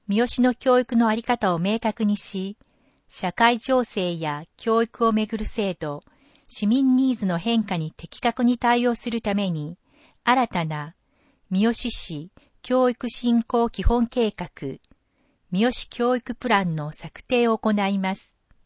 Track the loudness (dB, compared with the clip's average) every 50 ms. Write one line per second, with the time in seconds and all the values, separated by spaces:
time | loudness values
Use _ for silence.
0 | _ -2 0 0 0 0 2 2 2 2 2 0 2 2 4 4 2 2 2 2
1 | 2 2 2 -2 0 -2 -2 0 2 0 0 0 0 0 -2 0 -2 -4 -2 0
2 | 0 0 0 0 -4 -6 -6 -6 -6 -6 -8 -12 _ _ _ _ _ _ _ _
3 | _ _ -12 -6 -6 -6 0 4 4 4 4 2 0 0 0 0 0 0 -2 -4
4 | -2 -2 -2 -2 -4 -4 -4 -6 -8 -14 _ -8 -2 0 2 2 0 0 -2 0
5 | 0 2 2 2 0 -2 -4 -6 -6 -6 -4 -2 -2 -2 -2 -4 -6 -6 -6 -8
6 | -12 _ _ _ _ _ _ _ _ -16 -8 -2 0 2 2 4 4 4 4 4
7 | 4 2 0 0 0 -2 -2 -2 -2 0 0 0 0 0 -2 -4 -4 -6 -8 -12
8 | -18 -18 -16 -4 -2 -2 0 2 2 2 2 2 2 2 2 2 2 0 -2 -2
9 | -4 -6 -6 -4 -2 -2 -2 -2 -2 -2 -2 -4 -6 -8 -10 -14 _ _ _ _
10 | _ _ _ _ _ 2 2 2 2 0 -2 -4 -4 -4 -4 -6 -8 -10 -14 _
11 | _ _ _ _ _ _ _ _ _ _ 0 2 2 2 2 0 -4 -4 -6 -6
12 | -6 -8 -8 -10 -10 -12 _ -20 _ _ _ _ -4 0 2 4 4 2 2 -2
13 | -4 -6 -4 -2 0 2 2 2 2 2 0 0 0 0 -2 0 2 2 2 2
14 | 0 0 0 0 0 0 -2 -6 -12 -12 -10 -10 -10 -10 -10 -12 _ _ -20 _
15 | _ _ _ _ _ _ _ _ _ _ -2 0 0 0 0 -2 -6 -8 -6 -2
16 | 0 0 0 -2 -2 -6 -10 -8 0 2 2 2 2 0 -4 -4 -6 -8 -10 -12
17 | -16 -16 -16 -18 -6 _ 0 2 2 2 0 0 0 0 0 2 0 0 0 -2
18 | -2 -4 -4 -6 -10 _ _ _ _ _ -20 _ _